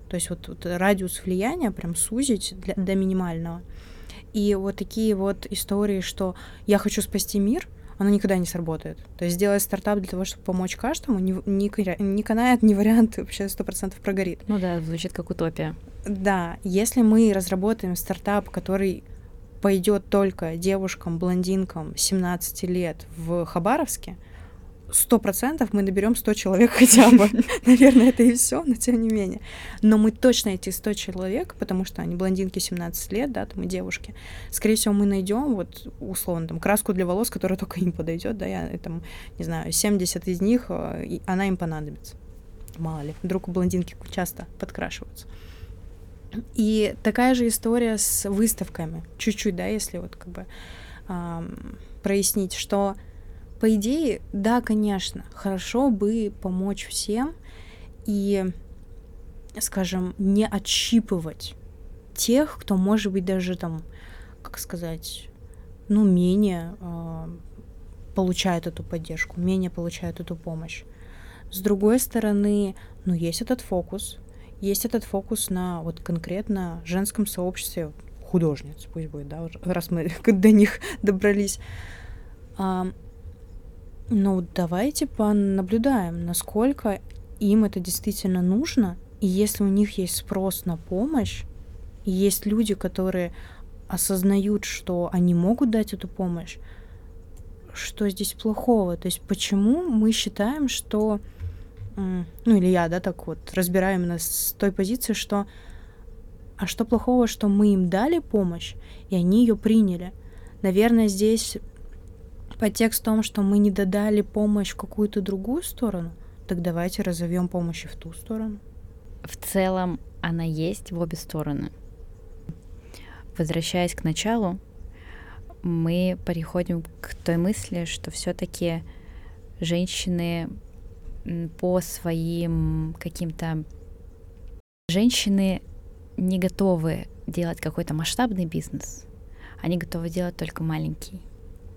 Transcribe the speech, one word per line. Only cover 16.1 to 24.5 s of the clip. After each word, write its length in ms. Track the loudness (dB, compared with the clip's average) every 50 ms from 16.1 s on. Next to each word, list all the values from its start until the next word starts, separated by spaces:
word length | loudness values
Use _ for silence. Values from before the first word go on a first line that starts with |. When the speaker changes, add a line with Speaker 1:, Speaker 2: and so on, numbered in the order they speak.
| -4 0 2 2 2 2 0 -2 -6 -6 -4
Speaker 1:
если 380 | 0 2 2 2 2 4 6
мы 300 | 6 8 8 8 8 8 6
разработаем 600 | 4 2 0 0 0 2 0 0 0 -2 -4 -4
стартап, 520 | -4 -2 -4 -4 -2 0 0 0 0 0 -2
который 560 | -6 -6 -2 0 0 2 2 0 -2 -4 -8 -14 -16 -16 -16 -16 -18 -18 -18 -18 -6 0
пойдет 480 | 2 4 4 4 4 4 2 2 2 2
только 480 | 2 4 4 2 0 -2 -4 -4 -4
девушкам, 640 | 0 2 2 2 2 0 -2 -4 -6 -4 -4 -2 0
блондинкам 760 | 0 0 2 2 2 2 0 0 0 -2 -6 -8 -10 -8 -4
семнадцати 680 | -2 0 2 2 2 2 0 -2 -2 -4 -6 -6 -4 -4
лет 420 | -2 0 0 0 -2 -4 -6 -12 -14 -12 -8
в 260 | -4 -2 -2 -2 -2
Хабаровске, 720 | -2 -2 0 2 2 2 2 2 -2 -4 -6 -8 -12 -14 -14 -16 -18 -18 -16 -16 -16